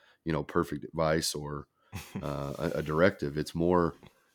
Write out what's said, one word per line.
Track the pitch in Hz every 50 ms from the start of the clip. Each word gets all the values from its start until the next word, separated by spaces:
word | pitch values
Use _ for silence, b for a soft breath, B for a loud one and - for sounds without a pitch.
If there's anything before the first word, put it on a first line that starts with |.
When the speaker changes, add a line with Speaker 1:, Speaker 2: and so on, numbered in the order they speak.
| b b b b b
Speaker 1:
you | 82 80
know, | 73 73
perfect | - - 87 85 - - 71 -
advice | - - 80 80 78 80 82 78 - -
or, | 76 73 71 73 71 71 - _ _ _ _ -
Speaker 2:
<laughs> | 90 - - - - 73
Speaker 1:
uh, | 73 71 71 71 71 69 -
a, | 73 85 -
a | 76
directive. | 76 76 78 78 87 101 98 - - 71 71 76
It's | 76 - -
more, | 85 82 87 90 87 85 82 - - - b b b b b b